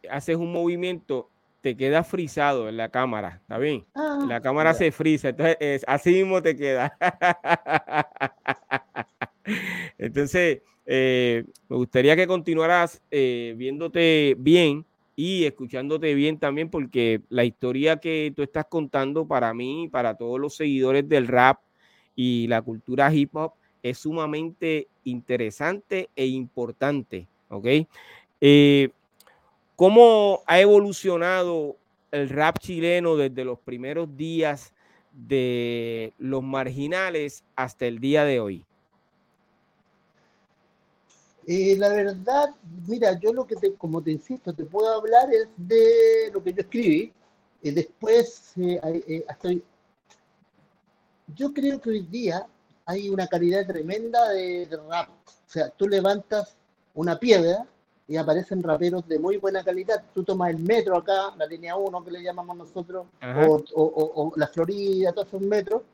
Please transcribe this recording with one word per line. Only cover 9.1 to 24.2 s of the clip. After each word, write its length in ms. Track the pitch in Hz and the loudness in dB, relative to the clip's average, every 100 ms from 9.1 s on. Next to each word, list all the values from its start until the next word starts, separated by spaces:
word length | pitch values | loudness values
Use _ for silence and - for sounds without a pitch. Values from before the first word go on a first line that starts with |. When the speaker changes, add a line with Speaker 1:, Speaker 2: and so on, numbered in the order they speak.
| _ - _ - 214 - - 175 - | _ -12 _ -8 -8 -8 -10 -12 -10
Speaker 1:
Entonces, 640 | - 139 143 180 175 139 _ _ - | -6 -2 0 2 2 0 _ _ -2
eh, 600 | 131 131 127 123 117 - _ _ | 2 2 2 2 0 -4 _ _
me 80 | 127 | -4
gustaría 380 | 123 127 135 160 | 0 4 6 6
que 120 | 180 | 4
continuaras, 760 | 185 165 160 160 175 170 - _ | 0 0 0 2 2 2 -6 _
eh, 440 | 143 131 120 117 113 | 0 0 -2 -8 -8
viéndote 800 | 131 143 165 170 165 156 143 123 | -8 -6 -4 2 4 4 4 2
bien 480 | 131 175 160 143 160 _ _ - | 6 6 6 0 -8 _ _ -8
y 300 | 165 190 151 | -4 0 -2
escuchándote 680 | 135 123 131 139 156 156 | -4 -10 -8 -4 -2 0
bien 260 | 143 147 156 | 2 0 0
también, 300 | 143 147 165 | -4 -4 -6
porque 520 | 170 131 131 117 110 - | -6 -4 0 2 0 -2
la 160 | 123 120 | 0 0
historia 520 | - 123 131 156 156 | 0 -6 0 0 0
que 360 | 165 160 151 143 | -2 -4 -4 -6
tú 80 | |
estás 220 | 139 160 151 | -6 -6 -4
contando 600 | 165 143 139 135 151 156 | -6 -4 -2 -2 -4 -2
para 280 | 135 117 | 0 0
mí, 340 | 113 123 151 165 | -2 -6 -8 -6
para 300 | 135 120 101 | -2 -2 -4
todos 220 | 117 127 | -6 -4
los 160 | 147 - | -6 -4
seguidores 520 | 151 135 131 139 143 | -2 0 2 2 2
del 200 | 147 120 | 0 2
rap 320 | 123 131 135 _ _ _ _ _ - | 6 6 4 _ _ _ _ _ -4
y 320 | 123 120 117 | -2 0 0
la 140 | 113 | -2
cultura 520 | 113 113 - 127 139 | -4 -14 -6 2 2
hip 220 | 156 143 156 | 4 0 -4
hop, 180 | 160 _ _ _ | -8 _ _ _
es 140 | 123 123 | -8 -6
sumamente 880 | 156 165 | -8 -6